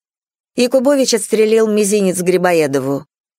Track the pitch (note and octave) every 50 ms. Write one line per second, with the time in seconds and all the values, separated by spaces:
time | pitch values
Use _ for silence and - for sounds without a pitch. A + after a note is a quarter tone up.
0 | _ _ _ _ _ _ _ _ _ _ _ - A#3+ B3 B3 C4+ B3 C#4 D4 C4+
1 | C4 - - G#3+ - - - G#3 A3 G#3+ A3 A3+ A3 G#3+ G#3 G#3+ G#3+ G3 G#3 G#3+
2 | G3 F#3 E3+ F#3 F3+ F3 F3+ F3+ F3 F3+ F3 E3 D#3 C#3+ C#3 C#3 C3 C3+ C#3 C3+
3 | - _ _ _ _ _ _